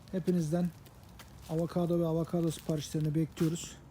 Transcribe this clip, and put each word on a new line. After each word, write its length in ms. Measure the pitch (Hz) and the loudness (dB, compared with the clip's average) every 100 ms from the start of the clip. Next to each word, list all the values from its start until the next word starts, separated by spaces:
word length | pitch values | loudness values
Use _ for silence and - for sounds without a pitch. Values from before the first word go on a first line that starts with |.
| - | -6
Hepinizden 580 | 190 165 180 156 175 180 - - - - - - - - | -2 2 2 4 2 2 -2 -16 -20 -20 -18 -18 -16 -4
avokado 500 | 160 170 180 170 170 | -2 0 2 2 2
ve 60 | 165 | 2
avokado 440 | 160 160 175 165 | 2 2 2 2
siparişlerini 640 | - - 156 - 160 151 | 0 -2 -2 -2 0 2
bekliyoruz. 640 | 151 156 - 160 165 - - - | 2 0 2 0 0 -6 -14 -18